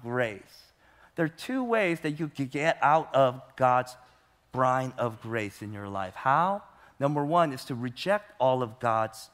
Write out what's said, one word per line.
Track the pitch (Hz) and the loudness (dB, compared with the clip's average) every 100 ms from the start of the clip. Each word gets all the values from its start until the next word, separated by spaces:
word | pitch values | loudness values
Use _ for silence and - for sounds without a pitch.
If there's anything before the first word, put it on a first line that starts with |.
grace. | 120 123 117 98 - - _ _ _ _ - - | -4 -2 -2 -4 -16 -20 _ _ _ _ -16 -4
There | 160 | -4
are | |
two | - - 262 | -4 -6 -4
ways | 247 226 190 165 | 0 2 2 0
that | 156 151 | -2 -4
you | 156 | -6
could | - 131 | -4 -4
get | 143 156 - | 0 0 2
out | 135 160 147 | 4 4 4
of | 131 135 131 - - | 4 4 2 -12 0
God's | 127 123 127 - - _ _ _ _ | 4 4 0 -10 -20 _ _ _ _
brine | 127 127 127 131 - | 0 2 2 -2 -4
of | 120 110 | -4 -4
grace | 113 113 104 - | -6 -4 -4 -8
in | 104 | -12
your | 104 101 | -10 -8
life. | 98 92 | -6 -8
How? | - 135 143 180 202 - _ - _ | -4 0 2 2 -2 -10 _ -20 _
Number | 139 147 | -2 -2
one | 143 170 160 | 0 2 2
is | 131 - | 0 -8
to | |
reject | 123 123 - 180 208 - - | -6 -6 -6 -2 -2 -4 0
all | 131 127 | 2 2
of | 123 113 | -2 -2
God's | 120 110 110 - - | 0 0 -2 -6 -20